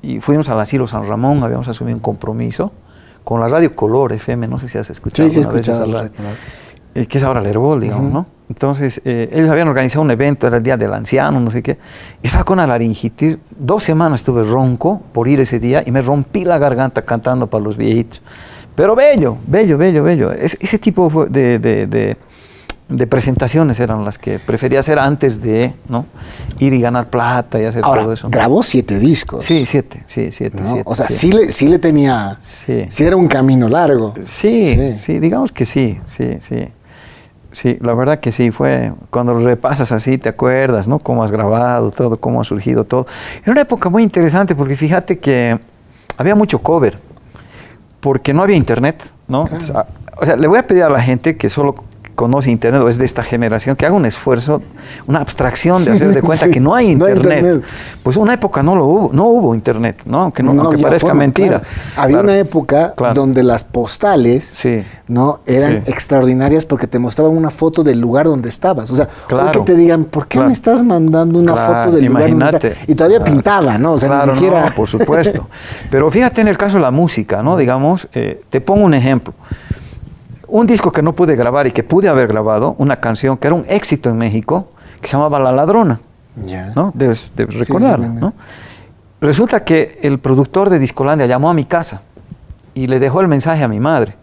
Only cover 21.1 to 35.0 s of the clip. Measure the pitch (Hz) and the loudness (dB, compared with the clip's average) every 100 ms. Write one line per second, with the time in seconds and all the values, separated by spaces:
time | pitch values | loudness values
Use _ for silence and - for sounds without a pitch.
21.1 | 156 151 135 127 120 117 107 104 107 104 | 2 0 2 2 2 0 -2 -2 -2 -2
22.1 | 110 - - - - - - _ 127 120 | -6 -12 -20 -20 -20 -18 -18 _ -4 0
23.1 | 131 135 127 127 160 160 113 117 110 104 | 0 0 -2 0 0 0 0 -2 -2 -6
24.1 | - - 101 - 113 127 135 139 151 139 | -8 -8 -8 -4 -4 0 0 0 0 0
25.1 | 147 139 110 117 110 123 - - 120 151 | 0 -2 -2 -2 0 -2 -4 -8 -8 -8
26.1 | - - - - - 139 135 120 123 120 | -16 -20 -14 -14 -2 0 2 0 -2 -2
27.1 | 123 120 123 117 117 110 117 - 131 107 | -2 -2 -2 -4 -4 -2 0 0 0 0
28.1 | 110 110 117 113 160 - 135 - 101 127 | -4 -2 0 2 2 2 0 0 0 2
29.1 | 147 - 60 - 165 127 147 - - - | 2 -2 -10 -2 0 0 -2 -4 -12 -12
30.1 | - - - 117 98 98 - - 117 117 | -8 -8 -6 -8 -6 -6 -6 -6 -4 -2
31.1 | - - 208 180 - 139 180 170 151 139 | 0 2 4 2 2 2 2 2 2 2
32.1 | 123 101 98 - - - 120 104 - 156 | 0 -4 -10 -16 -14 -6 -6 -4 0 2
33.1 | 185 175 139 135 131 117 147 165 131 110 | 2 2 2 2 4 2 2 2 2 0
34.1 | 107 92 - 208 233 185 117 135 107 | -8 -12 -2 0 2 2 2 0 -4